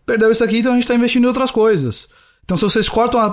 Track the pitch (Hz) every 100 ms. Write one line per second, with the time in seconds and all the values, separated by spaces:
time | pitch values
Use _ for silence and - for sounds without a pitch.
0 | - 226 220 226 226 226 240 247 240 240
1 | 240 247 240 254 254 220 220 196 127 -
2 | - _ _ _ - 180 208 220 - 220
3 | 240 240 214